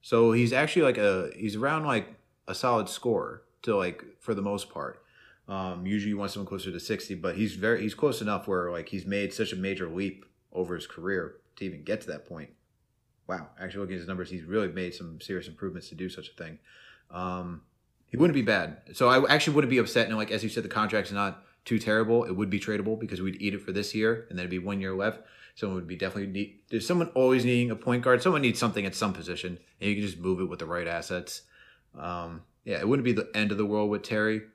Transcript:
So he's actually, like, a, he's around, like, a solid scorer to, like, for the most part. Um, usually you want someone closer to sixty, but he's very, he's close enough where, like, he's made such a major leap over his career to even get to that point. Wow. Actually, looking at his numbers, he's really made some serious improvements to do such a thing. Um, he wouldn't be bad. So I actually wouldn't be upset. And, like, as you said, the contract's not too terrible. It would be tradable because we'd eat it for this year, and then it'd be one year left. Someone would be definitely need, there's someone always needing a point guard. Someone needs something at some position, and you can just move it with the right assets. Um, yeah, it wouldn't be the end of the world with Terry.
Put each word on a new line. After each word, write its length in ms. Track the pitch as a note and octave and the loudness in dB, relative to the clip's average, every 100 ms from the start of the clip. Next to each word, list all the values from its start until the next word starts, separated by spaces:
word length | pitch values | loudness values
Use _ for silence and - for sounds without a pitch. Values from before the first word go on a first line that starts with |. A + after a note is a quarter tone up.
So 300 | - A#2 A#2 | 4 6 8
he's 200 | A#2 A#2 | 6 4
actually, 300 | B2+ D3+ F3+ | 4 4 6
like, 160 | C#3+ A2+ | 4 6
a, 320 | G#2 F#2 E2 - | 4 4 -2 -4
he's 180 | G#2+ | -4
around, 300 | G#2+ C3+ D#3 | -2 -2 0
like, 240 | D3+ A#2 - - _ _ - | 0 0 -2 -16 _ _ -10
a 60 | |
solid 340 | F#2 B2+ A#2 G2 | -2 2 2 0
scorer 540 | - B2 G#2 A1+ - _ _ | -4 0 0 -2 -10 _ _
to, 140 | - G2+ | 0 2
like, 260 | F2+ - - - | 2 -4 -16 -12
for 160 | - | -4
the 80 | G2 | -2
most 280 | G2+ G2+ - | 0 -2 -6
part. 320 | - C#2 - _ _ - _ - | -8 -10 -10 _ _ -20 _ -8
Um, 400 | F#2+ F#2+ F2 F#2 | -6 -4 -4 -2
usually 240 | G#2 G#2 | 0 0
you 60 | G2+ | -2
want 140 | G2 | -4
someone 160 | G#2 F#2+ | -6 -6
closer 240 | F#2+ F#2+ | -6 -6
to 80 | E2+ | -8
sixty, 340 | - G#2 - | -4 -6 -4
but 220 | F#2 F2+ E2+ | -6 -4 0
he's 180 | G#2+ | -2
very, 280 | F2+ G#2+ A#2 | 0 0 2
he's 120 | G#2+ | 0
close 260 | - D3 A#2+ | 0 0 0
enough 280 | G#2+ G2+ - | -2 -2 0
where, 240 | F#2 F2 | -2 0
like, 160 | F2 E2 | -4 -6
he's 180 | G2 F2+ | -8 -4
made 260 | G2+ G2 | -2 -2
such 200 | - G#2+ | -2 -4
a 40 | F#2+ | -2
major 320 | F#2+ F#2 F2 | -4 -4 -4
leap 360 | E2+ G2 - - _ _ | -4 -4 -6 -20 _ _
over 220 | - F2 | -6 -4
his 140 | E2+ - | -4 -8
career 480 | - F2 F#2+ D#2 - _ - | -8 -4 -2 -4 -12 _ -10
to 80 | |
even 200 | F#2+ D#2+ | -10 -8
get 160 | D2+ G#2+ | -4 -4
to 80 | - | -4
that 180 | D2 - | -12 -10
point. 240 | E2 D2 _ _ _ _ _ _ _ - | -14 -14 _ _ _ _ _ _ _ -8
Wow. 220 | F#2 D2 - | -8 -8 -12
Actually, 200 | F#2 F#2+ | -10 -8
looking 120 | F#2+ | -6
at 60 | F#2 | -6
his 80 | E2+ | -6
numbers, 220 | F#2 F2 | -8 -6
he's 140 | F2+ | -10
really 240 | D#2+ G#2+ G2 | -2 0 0
made 260 | E2+ F2+ | -2 -6
some 260 | - F2 D#2+ | -8 -14 -14
serious 260 | - F#2 F2+ | -6 -6 -8
improvements 420 | D#2+ G2 F2 - | -8 -8 -8 -14
to 40 | |
do 140 | E2 F#2 | -10 -10
such 200 | - - | -10 -16
a 40 | |
thing. 260 | - E2 D#2+ _ - - - _ | -14 -14 -14 _ -20 -20 -20 _
Um, 500 | F2 F2+ F2+ F2 E2 _ _ _ _ _ | -8 -6 -6 -8 -12 _ _ _ _ _
he 100 | B2+ | 4
wouldn't 180 | E3+ | 6
be 80 | C#3+ | 6
bad. 360 | A2 G2+ D#2+ - - | 2 2 0 -8 -16
So 160 | - B2 | 2 8
I 240 | B2+ C#3 | 8 8
actually 220 | D3 D#3 | 4 6
wouldn't 160 | D3 C3+ | 4 4
be 80 | B2+ | 4
upset. 300 | A2+ A#2+ G#2 | 4 2 2
And, 80 | A2 | 0
like, 160 | G#2+ | -2
as 100 | G#2+ | -2
you 60 | G#2+ | -2
said, 160 | A#2 | -4
the 40 | G2 | -4
contract's 440 | A2 G#2+ G#2+ F#2+ | -2 0 0 -2
not 320 | G2+ G2+ - _ _ | -2 -2 -4 _ _
too 140 | - A2 | -2 0
terrible. 460 | - G#2+ A2 A#2 | 4 2 6 4
It 80 | A2 | 4
would 160 | F#2 G2+ | -2 0
be 100 | G2 | 0
tradable 400 | - G#2 G2+ A2 | 0 -2 0 -2
because 220 | G#2+ F2+ | -4 -4
we'd 200 | F#2+ F#2 | -4 -2
eat 120 | G2+ | -4
it 100 | G2 | -4
for 80 | - | -4
this 240 | F#2+ G2+ | -4 -2
year, 320 | G#2+ A2 A#2 - | 2 2 2 -4
and 80 | F2+ | -8
then 60 | |
it'd 60 | F2+ | -4
be 80 | F2+ | -4
one 220 | F#2 G2 | -2 -4
year 140 | F#2+ | -2
left. 260 | F#2+ G#2 A2 - - - - | 0 -2 -2 -16 -20 -20 -6
Someone 200 | G#2 F#2 | -4 -4
would 120 | E2+ | -6
be 80 | F2+ | -6
definitely 360 | F#2+ G2+ G2 | -4 -4 -4
need, 280 | F#2+ G#2 - _ | -4 -6 -8 _
there's 160 | A2+ - | -4 2
someone 220 | F3 E3+ | 0 2
always 360 | B2+ C3 C3 | 4 6 6
needing 260 | A#2+ B2 A#2+ | 4 4 2
a 60 | G#2+ | 0
point 260 | - B2 | 0 2
guard. 200 | B2+ B2 | 6 6
Someone 180 | F#3 D#3 | 6 4
needs 180 | B2+ - | 4 2
something 280 | A#2 G#2 G2 | 0 0 -4
at 80 | |
some 180 | - G#2+ | -2 -2
position, 460 | F2+ E2 E2 F2+ F2 _ _ | -2 -8 -8 -8 -10 _ _
and 100 | G2 | -2
you 60 | G#2 | 0
can 80 | |
just 140 | G#2 E2 | -2 -2
move 220 | F#2 F2+ | 0 0
it 40 | |
with 160 | F#2 E2+ | -2 -4
the 40 | |
right 220 | E2 F2 E2+ | -4 -4 -2
assets. 560 | E2+ D#2+ F2+ F2+ - _ _ - _ _ - | -4 -4 -6 -6 -14 _ _ -20 _ _ -12
Um, 440 | E2+ F2 E2+ E2 - _ | -8 -6 -8 -12 -16 _
yeah, 140 | - E2+ | -6 -2
it 100 | G#2 | 2
wouldn't 160 | C#3 | 2
be 80 | B2 | 4
the 160 | G#2+ - | 0 0
end 160 | A2 G#2+ | 0 0
of 60 | G2+ | 0
the 80 | G#2 | 0
world 240 | G#2 G#2 | 2 0
with 120 | G#2 | -2
Terry. 400 | - G#2+ G#2+ A2 G#2+ | -2 0 0 0 -6